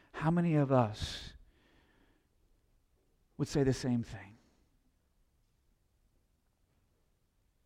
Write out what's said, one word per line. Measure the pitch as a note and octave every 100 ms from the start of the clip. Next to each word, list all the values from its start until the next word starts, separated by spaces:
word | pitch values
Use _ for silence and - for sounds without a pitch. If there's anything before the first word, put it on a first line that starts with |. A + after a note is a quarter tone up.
| _
how | - D3+
many | E3+ F3 D3+
of | C3+
us | C3 A2 G#2 - - - - - _ _ _ _ _ _ _ _ _ _ _ _ _ _ _ _ _ _ -
would | D3
say | D#3
the | C3+
same | B2+ B2+ A#2+
thing. | A2+ G#2 - - _ _ _ _ _ _ _ _ _ _ _ _ _ _ _ _ _ _ _ _ _ _ _ _ _ _ _ _ _ _ _ _